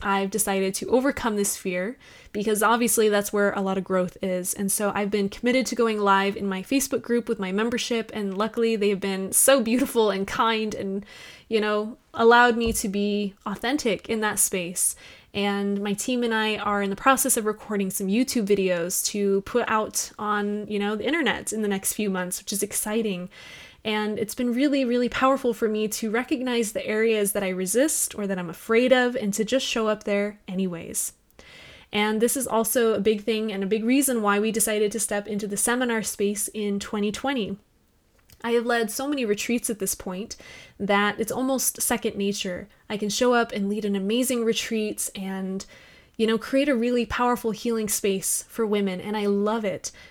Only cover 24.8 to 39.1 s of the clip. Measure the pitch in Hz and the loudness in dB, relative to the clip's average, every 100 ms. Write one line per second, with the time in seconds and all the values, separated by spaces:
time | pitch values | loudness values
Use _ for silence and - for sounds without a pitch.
24.8 | 240 247 240 - 262 269 240 - 226 214 | 2 2 0 2 2 2 0 0 0 0
25.8 | 214 - 220 226 247 254 254 240 208 - | -2 -2 -2 -2 -2 -2 0 0 0 -2
26.8 | - 214 226 214 202 208 190 185 185 233 | -2 2 2 2 0 0 -2 -2 0 2
27.8 | 311 - - - 202 185 175 180 - 226 | 2 2 -4 -4 -4 -4 -6 -8 2 4
28.8 | 254 254 247 254 208 208 208 262 - 240 | 6 4 4 0 -2 -2 0 0 0 -2
29.8 | 220 208 214 202 208 208 - 185 190 165 | 0 -2 0 -2 -2 -6 -8 -4 -4 -4
30.8 | - - - - _ - - - - - | -8 -6 -6 -10 _ -20 -20 -20 -20 -20
31.8 | - 208 214 214 233 285 240 220 220 254 | -6 0 2 4 2 2 0 0 2 2
32.8 | 226 202 214 214 233 220 220 196 190 220 | 2 4 2 2 0 -2 -2 -2 0 0
33.8 | 226 269 269 233 208 202 220 214 220 214 | 4 4 4 2 2 2 2 0 0 2
34.8 | 208 220 - 208 208 202 208 202 240 247 | 0 0 -2 -4 -2 -4 -4 -2 0 0
35.8 | 247 226 - - 202 202 - 214 208 202 | 0 0 -2 -2 0 0 -4 -4 -4 -4
36.8 | - 214 208 208 269 269 190 196 _ _ | -4 -2 -2 -2 -2 -2 -4 -8 _ _
37.8 | _ _ _ _ _ - 233 233 233 233 | _ _ _ _ _ -8 0 0 2 0
38.8 | 220 - 269 | 0 -2 -2